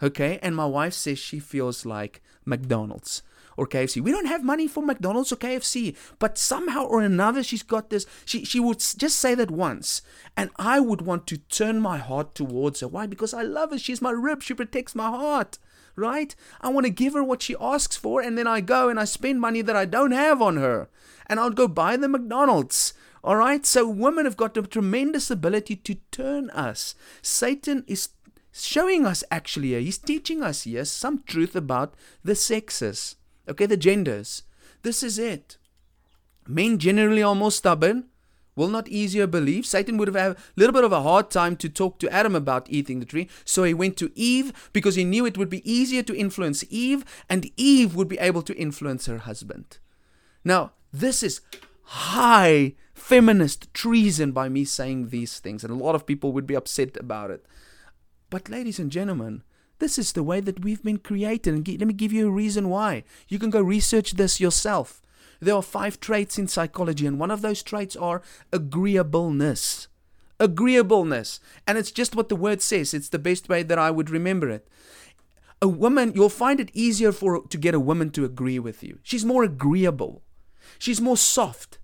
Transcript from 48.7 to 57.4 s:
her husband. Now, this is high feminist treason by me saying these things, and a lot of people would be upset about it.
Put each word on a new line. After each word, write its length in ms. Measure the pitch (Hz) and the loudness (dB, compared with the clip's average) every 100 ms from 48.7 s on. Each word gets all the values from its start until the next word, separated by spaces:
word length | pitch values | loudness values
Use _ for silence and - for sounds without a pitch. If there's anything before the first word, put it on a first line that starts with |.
| 147 147 127 - | -6 -6 -6 -6
her 120 | 113 | -8
husband. 600 | 110 107 107 - - - - _ _ _ _ _ | -8 -12 -12 -14 -16 -20 -20 _ _ _ _ _
Now, 280 | 170 185 - _ _ | 2 2 2 _ _
this 300 | 139 254 254 | -2 0 0
is 180 | 196 - - - - _ | -2 -6 -12 -20 -20 _
high 920 | - - 165 214 240 226 175 151 135 - - | -16 -10 -4 2 8 8 10 8 4 0 -18
feminist 800 | - - 254 226 208 147 - - | -8 6 8 10 8 4 0 -12
treason 560 | - 233 233 208 156 147 | -6 2 4 4 4 0
by 180 | 131 131 | 0 -2
me 160 | 135 | 0
saying 440 | 143 - 131 131 120 | -2 -2 -4 -4 -6
these 320 | 120 117 - | -6 -8 -10
things, 240 | 95 107 | -12 -10
and 80 | 113 | -8
a 120 | 123 | -4
lot 120 | 143 156 | -2 -2
of 100 | 147 | -2
people 260 | 143 143 | -4 -2
would 140 | 131 135 | -4 -2
be 80 | |
upset 420 | 110 - - 131 - | -4 -4 -4 -4 -4
about 340 | 123 107 101 | -10 -10 -10
it. 140 | 90 | -12